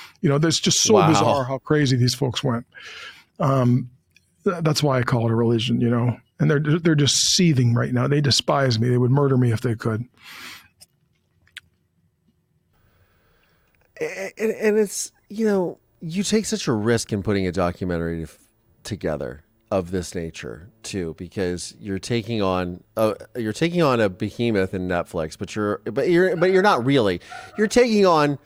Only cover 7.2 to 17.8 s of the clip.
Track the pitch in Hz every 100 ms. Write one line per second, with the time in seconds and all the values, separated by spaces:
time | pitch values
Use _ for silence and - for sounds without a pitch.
7.2 | - - 175 131 120 120 120 120 131 143
8.2 | 143 113 - 143 135 113 120 123 123 139
9.2 | 139 131 123 110 127 113 117 110 123 _
10.2 | - - - - _ _ _ _ _ _
11.2 | _ _ _ - _ _ _ _ _ _
12.2 | _ _ _ _ _ _ _ _ _ _
13.2 | _ _ _ _ _ _ _ - 156 185
14.2 | 190 - 220 - 214 208 202 - - _
15.2 | - 208 220 196 175 - _ - 170 175
16.2 | 196 220 202 214 - 110 107 117 - 104
17.2 | 98 101 92 87 87 90